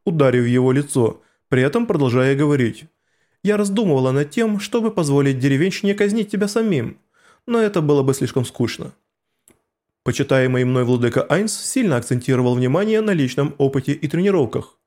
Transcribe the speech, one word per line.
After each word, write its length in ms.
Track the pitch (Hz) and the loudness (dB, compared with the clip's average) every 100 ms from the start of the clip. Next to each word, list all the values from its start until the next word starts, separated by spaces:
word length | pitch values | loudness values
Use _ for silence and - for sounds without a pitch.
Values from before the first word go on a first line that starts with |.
ударив 420 | - 165 135 123 120 | -4 2 2 2 2
его 260 | 123 127 | 2 2
лицо, 480 | 131 143 135 113 - _ _ - | 0 0 0 0 -2 _ _ -2
при 120 | 127 | 0
этом 240 | 135 226 233 | 2 0 -2
продолжая 480 | 175 135 123 131 | 0 0 2 2
говорить: 520 | 139 147 143 117 - - _ _ _ _ _ | 2 2 2 0 -4 -16 _ _ _ _ _
«Я 140 | 196 208 | -2 0
раздумывала 540 | 202 196 202 135 131 | 0 0 0 2 2
над 180 | 135 147 | 0 -2
тем, 300 | - 226 208 | -2 -2 -2
чтобы 300 | - 240 220 | -4 -2 -2
позволить 480 | 208 151 139 139 131 | -2 0 2 2 0
деревенщине 560 | 139 135 185 185 202 | 0 0 0 -2 -2
казнить 360 | 202 202 220 208 | 0 0 -2 -2
тебя 180 | 202 202 | -2 -2
самим, 480 | 226 226 156 110 - _ _ _ _ - | -2 0 -2 -4 -10 _ _ _ _ -4
но 140 | 233 | 0
это 220 | 214 202 | 0 0
было 200 | 151 143 | 2 2
бы 120 | 135 | 2
слишком 320 | 131 127 135 117 | 0 -2 -2 -4
скучно». 460 | - 120 - - - _ _ _ _ _ _ _ _ _ _ | -4 -4 -6 -14 -18 _ _ _ _ _ _ _ _ _ _
Почитаемый 600 | - 120 139 135 127 127 | -4 -2 2 2 2 2
мной 200 | 127 127 | 0 2
владыка 380 | 120 123 120 127 | 2 2 2 0
Айнс 300 | - 156 214 | 0 0 -2
сильно 440 | - - 262 220 120 | -6 -6 -2 0 0
акцентировал 580 | - 123 - 127 123 | -2 -4 0 0 2
внимание 480 | 123 127 156 214 220 | 2 0 0 0 0
на 80 | 214 | 0
личном 440 | 180 131 135 143 143 | 0 0 -2 -2 0
опыте 340 | 139 135 139 | 0 0 -4
и 160 | 143 143 | -4 -4
тренировках. 680 | 165 196 190 123 127 - _ | -2 0 2 0 -4 -10 _